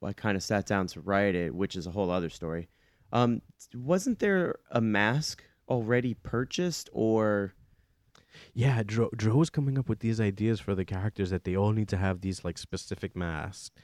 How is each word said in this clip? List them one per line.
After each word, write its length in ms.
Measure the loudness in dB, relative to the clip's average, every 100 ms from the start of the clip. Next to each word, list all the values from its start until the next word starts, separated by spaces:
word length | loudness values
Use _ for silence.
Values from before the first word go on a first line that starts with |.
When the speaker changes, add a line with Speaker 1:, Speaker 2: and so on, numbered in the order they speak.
Speaker 1:
I 100 | -10
kinda 280 | -4 -2 -2
sat 260 | 0 -2 2
down 220 | 0 0
to 120 | -4
write 360 | 0 2 4 2
it, 180 | -2
which 220 | -2 -4 -4
is 100 | -6
a 60 |
whole 180 | -2 0
other 180 | 0 -2
story, 400 | -6 -8 -6 -8 _ _ _ _
um, 300 | 2 2 0 -6 _ -18
wasn't 440 | -12 0 0 0 0
there 380 | 2 2 0 -4 _
a 80 | 0
mask 640 | 2 4 4 2 -2 -8 -16 _ -2
already 460 | -2 2 2 2
purchased, 760 | -4 -4 -4 -2 -2 -2 -4 -8
or? 600 | 0 4 4 4 2 0 -6 -20 _ _ _ _ -20 _ -20 -12
Speaker 2:
Yeah, 280 | 0 2 2
Dro, 260 | 0 0 0 2
Dro 200 | 2 4
was 140 | 2
coming 280 | 0 -2 -2
up 100 | -2
with 120 | -2
these 200 | 0 2
ideas 380 | 0 2 0 0
for 160 | 0
the 100 | -2
characters 460 | -2 -2 -4 -2 -2
that 140 | -2
they 100 | -2 2
all 140 | 2
need 180 | 2 0
to 60 | 0
have 240 | 0 0
these, 220 | -2 -4
like, 140 | -6 -8
specific 560 | -8 -10 -8 -8 -6
masks, 560 | -4 -4 -4 -6 -10 -18 -20